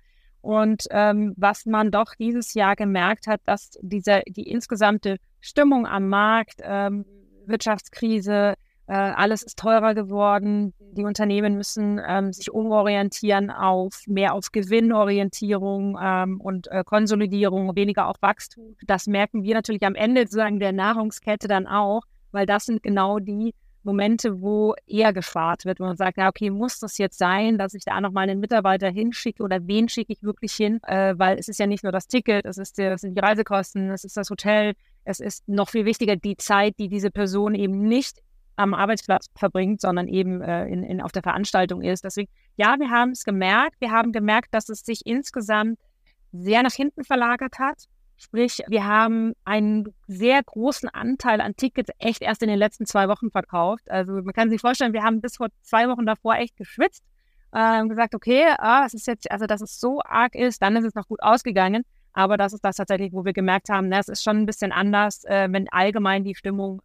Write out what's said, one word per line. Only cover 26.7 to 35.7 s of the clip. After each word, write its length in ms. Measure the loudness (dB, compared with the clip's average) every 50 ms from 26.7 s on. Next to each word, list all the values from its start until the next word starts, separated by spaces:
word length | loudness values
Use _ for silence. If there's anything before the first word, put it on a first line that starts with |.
| -6 -8
das 180 | -12 -10 -4 -2
jetzt 220 | -2 -2 0 0
sein, 400 | 0 2 2 2 2 2 2 0
dass 160 | 0 -4 -8
ich 100 | -8 -6
da 160 | -4 -4 -2
nochmal 260 | -2 -2 -2 -2 -2 -2
einen 120 | -2 -2
Mitarbeiter 500 | -2 0 0 2 2 2 2 2 0 -2
hinschicke 540 | -2 -2 -2 -2 -4 -4 -6 -6 -6 -4 -4
oder 160 | -2 -2 -2 -2 0
wen 200 | 0 2 2 0
schicke 260 | 0 -4 -6 -6 -8
ich 100 | -8 -6
wirklich 300 | -8 -8 -6 -8 -8 -4
hin?“ 260 | -2 0 0 0 -2 -4 -2
Äh, 260 | 0 0 2 2 2 2
weil 180 | 2 2 2 0
es 100 | -2 -6
ist 120 | -4 -2
ja 80 | 0 0
nicht 160 | 0 -2 -4
nur 80 | -4
das 160 | -4 -4 -4 -2
Ticket, 380 | -2 0 2 2 0 0 0
es 120 | -4 -8 -12
ist 220 | -14 -10 -6 -4
der, 140 | -2 -2 -2
es 80 | -4
sind 140 | -6 -8 -4
die 60 | 0
Reisekosten, 680 | 2 2 4 2 0 0 0 -2 -2 -2 -4 -4 -4 -4
es 120 | -4 -6 -10
ist 140 | -10 -8 -8
das 140 | -6 -6
Hotel, 420 | -6 -4 0 2 2 4 2 2 -2 -6 _ _ _ _ -8
es 160 | -8 -8 -6
ist 280 | -8 -10 -10 -10 -8 -4
noch 220 | -2 -2 0
viel 160 | 0